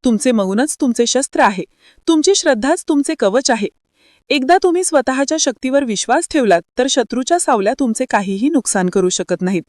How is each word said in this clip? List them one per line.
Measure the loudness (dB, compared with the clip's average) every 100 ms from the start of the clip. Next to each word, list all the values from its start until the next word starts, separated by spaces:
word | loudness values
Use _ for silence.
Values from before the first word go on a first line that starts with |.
तुमचे | 0 0 0
मौनच | 0 0 -2 -2 -2
तुमचे | -2 0 0
शस्त्र | 0 -2 0
आहे, | 0 0 -10 _ _ _ 0
तुमची | 2 2 2
श्रद्धाच | 2 0 0 -2 0
तुमचे | -2 0 -2
कवच | 0 0 0
आहे. | -2 -2 _ _ _ _ _ _
एकदा | -2 4 4
तुम्ही | 4 0
स्वतःच्या | 2 0 0 -2 -2 -2
शक्तीवर | -2 -4 -2 0
विश्वास | 0 -4 0 0 0
ठेवलात, | -2 2 0 0 -4
तर | -2
शत्रूच्या | 0 -2 -4 0 0
सावल्या | 2 0 0 0
तुमचे | -2 -2 -2
काहीही | -2 -2 -2 0
नुकसान | 0 0 -2 0
करू | 0 0
शकत | -2 -4 -4
नाहीत | -2 -4